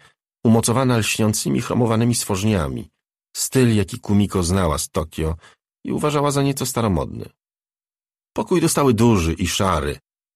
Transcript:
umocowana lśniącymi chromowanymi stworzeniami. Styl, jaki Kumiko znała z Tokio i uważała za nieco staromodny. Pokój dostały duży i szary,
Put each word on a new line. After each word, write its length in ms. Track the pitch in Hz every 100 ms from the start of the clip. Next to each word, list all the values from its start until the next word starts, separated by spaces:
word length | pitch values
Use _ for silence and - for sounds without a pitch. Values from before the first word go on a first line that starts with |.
| _ _ _ _
umocowana 540 | 120 113 113 120 127 117
lśniącymi 640 | 107 - 107 - - 131
chromowanymi 540 | 117 113 117 113 120 120
stworzeniami. 760 | - 92 110 98 71 60 - _ _ _ _ -
Styl, 400 | - 131 123 107
jaki 240 | 95 104
Kumiko 440 | - 101 98 98
znała 340 | 85 95 85 69
z 120 | -
Tokio 460 | - 78 - 78 80 - _ _ _ -
i 60 |
uważała 400 | 127 151 143 143
za 120 | 143
nieco 220 | 139 139 127
staromodny. 640 | 123 110 80 65 57 - _ _ _ _ _ _ _ _ _ _
Pokój 280 | - - 180
dostały 320 | 160 165 139
duży 400 | 107 120 104 80
i 140 | 80 90
szary, 520 | - 95 80 71 67 _ _ _